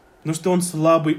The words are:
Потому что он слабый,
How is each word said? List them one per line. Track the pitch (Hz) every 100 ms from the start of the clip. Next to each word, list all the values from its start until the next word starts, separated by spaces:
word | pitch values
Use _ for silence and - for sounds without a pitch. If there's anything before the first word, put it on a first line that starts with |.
| _ _
Потому | 156 156
что | 185
он | 180
слабый, | 175 156 160 165 156